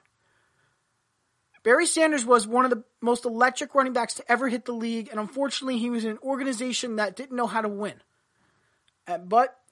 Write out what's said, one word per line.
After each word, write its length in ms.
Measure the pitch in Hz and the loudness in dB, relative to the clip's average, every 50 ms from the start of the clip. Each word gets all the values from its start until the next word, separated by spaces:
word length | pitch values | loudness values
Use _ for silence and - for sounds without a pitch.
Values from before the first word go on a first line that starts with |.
| _ _ _ _ _ _ _ _ _ _ _ _ _ _ _ _ _ _ _ _ _ _ _ _ _ _ _ _ _ _ _ _ - | _ _ _ _ _ _ _ _ _ _ _ _ _ _ _ _ _ _ _ _ _ _ _ _ _ _ _ _ _ _ _ _ 2
Barry 220 | 220 247 311 339 | 4 4 4 4
Sanders 400 | - - 330 320 311 302 277 226 | 2 2 2 2 4 2 2 4
was 200 | 240 247 233 202 | 4 4 4 4
one 200 | 214 233 247 254 | 2 2 2 2
of 60 | 254 | 2
the 120 | 240 220 - _ _ - | 2 -2 -6 _ _ -4
most 240 | 226 233 240 240 - | 0 0 0 0 0
electric 480 | 240 226 226 240 262 254 - 294 - - | -2 0 2 2 2 2 -2 -6 0 2
running 200 | 269 262 262 240 | 2 2 2 2
backs 220 | 247 233 - - | 0 -2 -2 -4
to 160 | - - - | -6 -2 0
ever 180 | 240 233 269 247 | 0 2 2 0
hit 160 | 233 233 - | -2 -2 -4
the 80 | 247 240 | -6 -6
league, 340 | 226 233 233 233 226 208 - | -4 -4 -2 -4 -4 -6 -6
and 100 | 220 214 | -6 -6
unfortunately, 580 | 214 190 262 269 277 262 - - 269 262 254 | -6 -6 -4 -4 -4 -2 -4 -4 -4 -2 -2
he 120 | 226 233 240 | -2 -2 -2
was 140 | 240 233 220 | -2 -2 -2
in 80 | 220 | -4
an 80 | 214 - | -6 -6
organization 760 | - 262 277 247 277 269 247 208 254 254 226 - 262 240 220 | -4 -4 -4 -2 -2 -4 -4 -4 -4 -4 -4 -4 -4 -4 -2
that 180 | 214 208 190 185 | -2 -2 -2 -4
didn't 200 | - 269 269 254 | -8 -12 -8 -4
know 120 | 247 240 | -4 -2
how 140 | 220 202 226 | -2 -2 -2
to 80 | 220 208 | -2 -4
win. 260 | 202 196 208 180 - - _ _ _ _ _ _ _ _ _ _ _ _ _ _ _ _ _ _ _ _ - | -4 -6 -8 -8 -10 -12 _ _ _ _ _ _ _ _ _ _ _ _ _ _ _ _ _ _ _ _ -12
Uh, 100 | 170 175 | -8 -8
but 400 | 170 180 180 214 240 262 - - _ _ _ | -8 -4 2 4 4 4 2 0 _ _ _